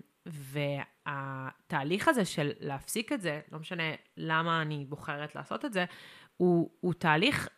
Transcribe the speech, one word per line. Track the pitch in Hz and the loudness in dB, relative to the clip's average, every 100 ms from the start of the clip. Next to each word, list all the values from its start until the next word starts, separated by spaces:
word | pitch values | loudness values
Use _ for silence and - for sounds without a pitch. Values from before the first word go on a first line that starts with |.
| - _ 175 | -8 _ -14
והתהליך | 151 135 147 143 139 - _ - 139 135 131 131 - - 156 139 190 320 | -12 -8 -2 -2 -2 -8 _ -8 -6 -6 -8 -10 -12 -4 -2 0 2 4
הזה | 262 180 | 4 2
של | - 147 - | 0 -2 -2
להפסיק | 156 135 - 220 220 | -6 -6 -4 -4 -2
את | 285 | -2
זה, | 175 147 - | -2 -4 -8
לא | 156 | -12
משנה | 160 175 160 143 _ - | -8 -4 -4 -4 _ -8
למה | 160 160 170 165 | 0 2 2 2
אני | 151 151 139 | 0 -4 -6
בוחרת | 147 - 147 151 143 | -8 -6 -6 -6 -8
לעשות | 143 226 294 | -6 -6 -2
את | |
זה, | 196 175 - - - - - | -2 -2 -6 -20 -20 -10 2
הוא, | 180 170 - - | 6 6 4 0
הוא | 180 | -2
תהליך | 165 165 151 233 - - | 2 4 6 6 2 -4